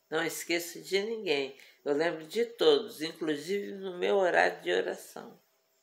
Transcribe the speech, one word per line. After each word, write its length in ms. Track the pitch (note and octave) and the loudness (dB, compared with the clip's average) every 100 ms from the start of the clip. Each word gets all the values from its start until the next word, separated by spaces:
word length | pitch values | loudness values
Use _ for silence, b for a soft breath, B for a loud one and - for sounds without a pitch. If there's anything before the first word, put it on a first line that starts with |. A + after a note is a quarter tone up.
| - | -6
Não 160 | D#3 D#3+ | -2 -2
esqueço 560 | - - E3+ E3+ E3 | -6 -4 -4 -4 -12
de 180 | D#3 G3 | -2 -2
ninguém. 520 | G#3+ A3+ F#3 C#3 C3+ - b b C#3+ | 0 -4 0 0 0 -8 b b -2
Eu 80 | |
lembro 320 | C#3+ E3+ D#3+ - | 2 2 0 -4
de 200 | G#3+ A#3 | -2 -2
todos, 580 | - D#3+ C#3 A#2 C3+ | 4 6 6 2 -6
inclusive 720 | D#3+ - D#3+ D3 D#3+ G3+ G3+ | -8 -4 -2 -2 -2 -4 -4
no 260 | G3 F#3+ F3+ | -8 -8 -2
meu 180 | F#3+ G3+ | 2 4
horário 420 | F3+ E3 F3+ F3 | 4 4 2 0
de 140 | F3 | -2
oração. 680 | F3+ - - - - - - _ _ _ _ | 0 0 -6 -12 -16 -16 -20 _ _ _ _